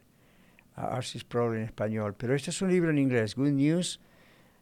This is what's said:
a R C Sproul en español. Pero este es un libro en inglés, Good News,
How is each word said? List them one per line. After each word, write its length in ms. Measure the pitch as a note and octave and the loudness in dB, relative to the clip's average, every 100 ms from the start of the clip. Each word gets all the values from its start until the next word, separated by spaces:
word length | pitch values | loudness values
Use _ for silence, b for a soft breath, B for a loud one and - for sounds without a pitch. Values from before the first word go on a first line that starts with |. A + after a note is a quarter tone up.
| _ b b b b b b - | _ b b b b b b -8
a 200 | - B2 | -4 -4
R 60 | |
C 160 | B2 A#2+ | -6 -10
Sproul 380 | - A#2+ A#2 A2 | -4 0 0 0
en 60 | |
español. 500 | A2 - A2 A2 G#2 G2+ | -4 -4 -2 0 -2 -4
Pero 180 | A#2+ | -2
este 160 | C#3 D#3 | -2 -2
es 120 | D#3 | -2
un 80 | F#3+ | 2
libro 200 | F3+ E3 | 2 4
en 80 | D3 | 2
inglés, 360 | C3+ B2 G#2+ | 2 2 0
Good 180 | A#2+ C#3+ | 0 0
News, 480 | C#3 D3 E3+ E3+ - b b b b b b | 4 4 2 0 -6 b b b b b b